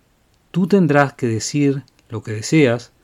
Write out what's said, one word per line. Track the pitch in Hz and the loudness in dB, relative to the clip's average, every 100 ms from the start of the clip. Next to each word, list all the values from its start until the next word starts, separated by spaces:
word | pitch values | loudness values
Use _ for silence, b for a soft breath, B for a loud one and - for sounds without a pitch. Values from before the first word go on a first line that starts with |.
| _ _ _ _ _ | _ _ _ _ _
Tú | 170 185 | -4 0
tendrás | 202 156 143 139 | 2 4 2 2
que | - 120 | -2 -4
decir | 110 - 147 143 139 - _ - | -4 -4 -2 0 -2 -8 _ -14
lo | 110 | -12
que | 113 | -10
deseas, | 110 - 160 127 120 - _ | -10 0 2 2 0 -8 _